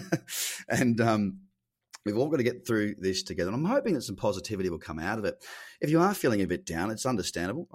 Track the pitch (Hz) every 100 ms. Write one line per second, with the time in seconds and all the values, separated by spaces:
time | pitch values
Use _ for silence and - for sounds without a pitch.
0 | - 160 - - - - - - 123 113
1 | 117 110 98 95 - _ _ _ _ -
2 | 101 104 147 151 117 - - 110 104 -
3 | 95 95 - 90 87 117 170 277 247 147
4 | - 95 110 95 - 101 92 80 - 78
5 | 85 110 95 - - - - - 147 160
6 | 185 196 135 104 90 87 - 82 98 110
7 | 131 117 87 87 87 135 -